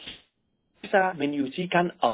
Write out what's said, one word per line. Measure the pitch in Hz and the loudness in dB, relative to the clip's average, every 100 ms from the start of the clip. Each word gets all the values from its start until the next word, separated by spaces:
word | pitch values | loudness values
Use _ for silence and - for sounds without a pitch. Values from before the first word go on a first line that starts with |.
| - - _ _ _ _ _ _ | -18 -18 _ _ _ _ _ _
kita | 196 196 185 170 | 0 2 2 0
menyucikan | 143 147 131 180 175 175 175 - 120 | -2 -2 -4 -4 0 2 0 0 0